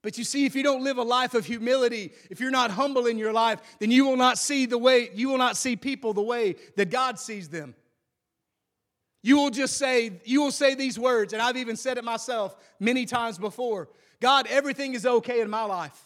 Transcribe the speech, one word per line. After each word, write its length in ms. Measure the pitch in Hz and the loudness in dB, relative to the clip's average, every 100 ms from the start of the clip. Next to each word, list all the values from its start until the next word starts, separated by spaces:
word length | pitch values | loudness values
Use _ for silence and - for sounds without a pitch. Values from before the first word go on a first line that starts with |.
But 160 | 214 233 | -10 -8
you 80 | |
see, 200 | 233 277 | -4 0
if 100 | 277 | 0
you 60 | 269 | 2
don't 220 | 285 262 | 0 2
live 140 | 269 254 | 0 -2
a 60 | |
life 320 | 233 247 247 | 0 0 2
of 100 | 240 | -2
humility, 640 | 147 233 233 262 240 233 180 - - | -2 -6 0 2 2 0 -8 -16 -20
if 120 | 190 | -8
you're 100 | 262 | 0
not 180 | 262 240 | 2 0
humble 380 | 196 285 262 240 | 0 0 2 0
in 100 | 226 | -2
your 140 | 220 | -2
life, 300 | 226 226 214 - _ | 2 2 0 -8 _
then 120 | 214 | 4
you 140 | 247 | 4
will 120 | 269 254 | 4 4
not 200 | 254 226 | 4 2
see 280 | - 285 | -2 0
the 120 | 254 240 | 0 2
way, 320 | 254 254 233 | 6 6 2
you 160 | 190 262 | -4 -2
will 80 | 262 | 2
not 180 | 247 | 0
see 220 | 214 262 226 | 0 -2 -4
people 360 | 269 269 226 | -6 -6 -4
the 80 | 208 | -2
way 360 | 220 240 214 170 - | -2 0 -2 -4 -8
that 140 | - 190 | -4 -2
God 280 | 247 262 226 | 0 -2 -4
sees 300 | - 208 165 | -10 -12 -12
them. 280 | 160 143 110 _ _ _ _ _ _ _ _ _ _ _ _ _ _ | -14 -14 -20 _ _ _ _ _ _ _ _ _ _ _ _ _ _
You 140 | 214 285 | 4 4
will 120 | 285 | 4
just 280 | 226 269 - | 0 -4 -2
say, 440 | 269 254 226 175 | 0 0 0 -8
you 200 | - 269 | -2 0
will 80 | 285 | 2
say 240 | - 277 | 2 2
these 240 | 269 269 220 | 2 -4 0
words, 340 | 254 240 202 | 0 2 0
and 80 | 220 | 0
I've 160 | 240 254 | -2 -2
even 180 | 233 | -6
said 220 | 226 262 247 | -6 -6 -6
it 60 | |
myself 520 | 233 226 - 233 196 - _ _ | -6 -8 -6 -4 -6 -10 _ _
many 280 | 214 254 240 | 0 0 -2
times 320 | 240 233 175 | -4 -4 -6
before, 500 | 202 - 247 202 147 _ _ _ | -8 -6 -6 -6 -8 _ _ _
"God, 260 | 247 277 220 | 4 4 4
everything 460 | 262 277 269 277 | 0 0 -4 -4
is 100 | 247 | -2
okay 380 | 233 240 240 247 | 2 2 2 -2
in 80 | 214 | -2
my 140 | 220 | -4
life. 360 | 214 185 151 - | -4 -6 -8 -14